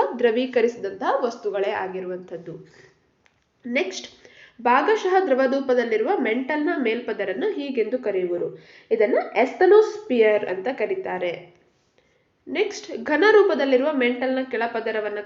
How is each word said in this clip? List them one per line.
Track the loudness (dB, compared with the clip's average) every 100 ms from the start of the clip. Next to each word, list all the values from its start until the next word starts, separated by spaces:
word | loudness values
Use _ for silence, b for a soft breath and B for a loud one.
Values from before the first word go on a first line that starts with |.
| 0 2
ದ್ರವೀಕರಿಸಿದಂತಹ | 2 2 0 2 0 0 -8 -4 -2 0
ವಸ್ತುಗಳೇ | -2 -4 -6 -2 -2
ಆಗಿರುವಂಥದ್ದು. | -2 -6 -8 -8 -10 -12 -14 -14 -16 -18 -20 -20 _ _ _ _ _ _ _ -6
ನೆಕ್ಸ್ಟ್, | -4 -4 -6 -14 B B B B B
ಭಾಗಶಃ | 2 4 4 0 2 2
ದ್ರವರೂಪದಲ್ಲಿರುವ | 2 2 2 0 2 0 2 0 0 0
ಮೆಂಟಲ್ನ | 0 0 -2 -2 0 0
ಮೇಲ್ಪದರನ್ನು | -2 -2 -4 -4 -4 -2 -4
ಹೀಗೆಂದು | -4 -4 -2 -2 -2
ಕರೆಯುವರು? | -2 -2 -2 -2 -4 B B B B
ಇದನ್ನ | 0 2 2 0 0
ಎಸ್ತನೋಸ್ಪಿಯರ್ | 0 4 6 8 6 -2 -2 2 4 2
ಅಂತ | 0 -4 -6
ಕರೀತಾರೆ. | -4 -4 -4 -6 -6 -6 -8 -14 _ _ _ _ _ _ _ _ _ -8
ನೆಕ್ಸ್ಟ್, | -4 -2 -4 -12 -8
ಘನ | -2 2 6
ರೂಪದಲ್ಲಿರುವ | 6 6 2 2 2 2
ಮೆಂಟಲ್ನ | 2 0 0 -2 -2 -4
ಕೆಳಪದರವನ್ನ | -4 -4 -4 -4 -4 -4 -6